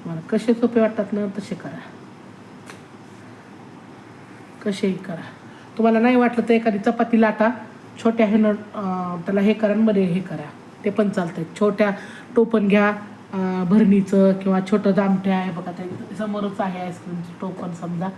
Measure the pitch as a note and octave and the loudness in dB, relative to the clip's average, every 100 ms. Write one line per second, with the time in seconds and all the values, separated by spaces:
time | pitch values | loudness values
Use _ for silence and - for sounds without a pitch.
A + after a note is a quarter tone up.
0 | - E3 - A3 A3+ A#3 A#3+ A#3+ A3 G#3+ | -8 -10 -4 -4 0 0 2 2 0 0
1 | G3+ G#3 G3+ G3 F#3+ F3+ D3 - - - | -4 -2 -4 -6 -10 -12 -12 -14 -16 -20
2 | - - - - - - - - - - | -20 -20 -20 -20 -20 -20 -20 -20 -20 -20
3 | - - - - - - - - - - | -20 -20 -20 -20 -20 -20 -20 -20 -20 -20
4 | - - - - - - - G3 G3 F3+ | -20 -20 -20 -20 -20 -8 -6 -2 -2 -4
5 | - E3 D#3 - - - - - A3+ A3+ | -8 -12 -12 -18 -20 -20 -20 0 2 4
6 | A#3 B3 A#3+ A#3 G#3 A3+ A#3 G3+ A3 A#3 | 4 4 4 0 2 2 2 0 0 0
7 | A#3 A3+ A3 G#3+ A3 B3 - - - - | 2 4 4 4 0 0 -10 -18 -20 -2
8 | A3+ A3+ A3 A3 G#3+ G#3 - - F#3+ F#3 | -2 2 2 4 4 2 -4 -8 -4 -4
9 | F3+ F3 E3+ G3 G3+ G#3+ G#3+ G#3 A3 G3 | -4 -6 -2 2 2 2 2 2 4 4
10 | F#3 F3 F#3 D#3 D3 - - - - G3 | 2 0 -4 -10 -12 -16 -20 -6 -4 0
11 | G#3 G3 E3+ - D#3+ - G#3 G3+ G#3 G3 | 0 0 -4 -6 -10 0 0 2 0 0
12 | - - - - A3+ A3+ G3+ G3+ G#3 G#3 | -8 -18 -4 0 2 2 4 4 4 0
13 | - - - G3 F#3 F#3 F3+ G#3 G#3+ G3+ | -8 -18 -10 -4 -2 -2 2 4 6 4
14 | F#3+ G3 F#3+ F#3+ G3 F#3+ F#3+ G#3+ G3+ G3 | 4 4 4 4 0 0 2 0 2 2
15 | G3 F#3+ G3 F#3 F#3 E3+ F3 F3 F3+ - | 2 2 2 0 -2 -8 -10 -10 -10 -10
16 | - F#3 G#3+ G#3 G3+ G3 G3 F3+ F3+ E3+ | -12 -8 -6 -4 -6 -4 -4 -4 -8 -10
17 | - F3 E3+ - F#3+ E3+ F3+ E3+ F3 F3 | -10 -10 -10 -10 -10 -8 -10 -10 -8 -6
18 | F#3 | -6